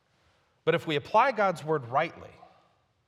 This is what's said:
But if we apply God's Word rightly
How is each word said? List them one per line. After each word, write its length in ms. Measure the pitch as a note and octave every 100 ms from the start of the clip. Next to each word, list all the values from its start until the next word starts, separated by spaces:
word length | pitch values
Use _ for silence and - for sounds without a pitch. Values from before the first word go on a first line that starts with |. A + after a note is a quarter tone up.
| _ _ _ _ _ _
But 100 | D#3+
if 120 | E3 -
we 100 | C#3+
apply 360 | - G#3+ C4+
God's 320 | G#3+ G3 D3+
Word 240 | D3+ D#3 A#2
rightly 420 | C#3 E3 - - - - _ _ _ _ _